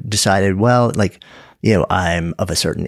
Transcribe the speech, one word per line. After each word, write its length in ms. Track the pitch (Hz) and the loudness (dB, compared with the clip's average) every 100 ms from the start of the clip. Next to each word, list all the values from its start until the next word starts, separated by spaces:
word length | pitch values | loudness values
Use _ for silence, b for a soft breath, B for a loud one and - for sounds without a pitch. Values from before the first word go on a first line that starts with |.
| - | -4
decided, 520 | 104 - 98 98 95 | -2 0 2 2 2
well, 340 | 113 123 120 | 2 2 2
like, 300 | 113 98 - B B B B | 0 -2 -4 B B B B
you 100 | 104 | 0
know, 140 | 104 - | 2 2
I'm 460 | 92 87 85 85 80 | 0 0 -2 -2 -4
of 120 | 87 | -4
a 60 | 80 | -2
certain 280 | 82 - | -4 -4